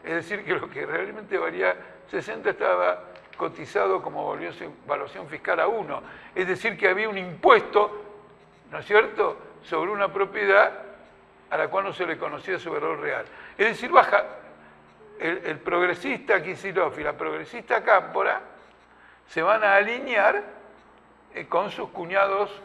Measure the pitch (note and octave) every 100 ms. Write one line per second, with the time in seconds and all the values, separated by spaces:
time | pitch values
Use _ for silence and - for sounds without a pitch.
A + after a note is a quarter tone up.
0 | D#3 E3+ E3+ G#3 D3+ E3 E3 C3+ C#3+ E3
1 | G3 G#3+ G#3 F#3+ E3 F3 F#3 F3+ - -
2 | - F#3+ D#3 F3+ G3 F#3 F#3+ F3+ F3+ F3+
3 | - - - - E3 E3 D3+ G3+ G3 F#3
4 | - D3+ D3 D3 E3 - E3 - - C#3+
5 | C#3+ F#3+ E3 D3 G3 F3 E3 A3+ D#3 C3
6 | - - - F#3 F#3 F3+ A3+ F3+ G3 F#3
7 | A3 G3 F3+ D#3 E4+ A3+ - G#3 G#3 -
8 | - - - - - _ - D3+ D3 G#3+
9 | A3 G#3+ F#3 C#3+ - - - D#3+ F3 G#3
10 | G3 G3 G3 G#3+ G3+ G3 - - - -
11 | - - - - - D#3 D#3 F3+ G3 E3+
12 | E3+ D#3 D#3+ D3+ E3+ F3+ E3 D3+ D#3 D#3
13 | D3 B2+ G#2+ - - - G#3+ G#3 B3 E4
14 | - G3+ - - - - - - - -
15 | - - D#3+ F#3+ E3 D3+ - F3 F3+ F3
16 | C#4 A3+ - G3 E3 E3+ G3 F3+ D#3+ D#3
17 | D3+ D3 E3 D#3 - A#3+ - A3+ G#3+ G3
18 | E3+ F#3+ G3+ - - - - - _ -
19 | - - _ E3 E3+ A3 G#3 G3 G#3 B3
20 | C4+ A3+ G#3 G4+ G#4 - - - - -
21 | - - _ - C3 E3 G3+ - G3+ -
22 | E3+ G3 G3 G3 G3+ -